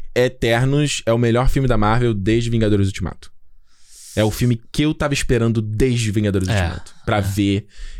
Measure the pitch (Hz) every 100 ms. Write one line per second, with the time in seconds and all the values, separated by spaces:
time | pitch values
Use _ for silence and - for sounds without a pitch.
0 | - 120 127 127 117 117 131 147 147 -
1 | - 117 120 117 131 139 131 117 107 120
2 | 120 104 98 117 117 117 107 104 98 -
3 | 87 - - - - - - - - -
4 | - - 110 - 123 117 - - 151 156
5 | 147 139 - 120 117 113 107 107 131 120
6 | 110 107 104 95 92 104 87 - - -
7 | - 107 101 98 101 98 - - -